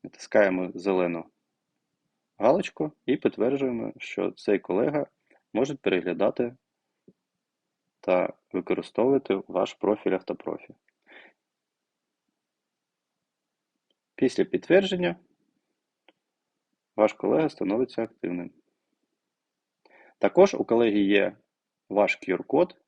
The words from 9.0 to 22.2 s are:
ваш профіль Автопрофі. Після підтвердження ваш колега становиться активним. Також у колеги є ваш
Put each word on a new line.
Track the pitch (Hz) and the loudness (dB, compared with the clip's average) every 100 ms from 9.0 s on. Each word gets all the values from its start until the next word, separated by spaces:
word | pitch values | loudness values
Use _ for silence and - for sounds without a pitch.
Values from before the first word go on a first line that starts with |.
| 120 135 - 98 - | 2 2 0 -4 -2
ваш | 90 104 | -2 -2
профіль | - 98 104 - | -2 -2 0 0
Автопрофі. | 92 - 85 - 80 - - _ _ _ - - _ _ _ _ _ _ _ _ _ _ _ _ _ _ _ _ _ _ _ _ _ _ _ _ _ _ _ _ | -4 -4 -10 -8 -12 -14 -20 _ _ _ -20 -20 _ _ _ _ _ _ _ _ _ _ _ _ _ _ _ _ _ _ _ _ _ _ _ _ _ _ _ _
Після | - 190 - | -2 -2 0
підтвердження | - 185 - 180 196 185 175 175 _ _ _ _ _ _ _ _ _ _ _ _ _ _ _ _ _ - | -2 -2 2 2 4 -2 -4 -6 _ _ _ _ _ _ _ _ _ _ _ _ _ _ _ _ _ 0
ваш | 107 | 2
колега | - 95 139 156 | 2 0 0 0
становиться | - 95 107 127 - | -4 -4 -2 -4 -6
активним. | 113 _ 90 87 87 _ _ _ _ _ _ _ _ _ _ _ _ _ _ _ - _ | -8 _ -8 -8 -10 _ _ _ _ _ _ _ _ _ _ _ _ _ _ _ -20 _
Також | 101 - 202 | 0 6 4
у | - | 4
колеги | - 117 117 104 | 0 2 4 2
є | 98 101 98 104 _ _ _ _ _ | 4 4 2 -4 _ _ _ _ _
ваш | 101 101 - | 0 2 0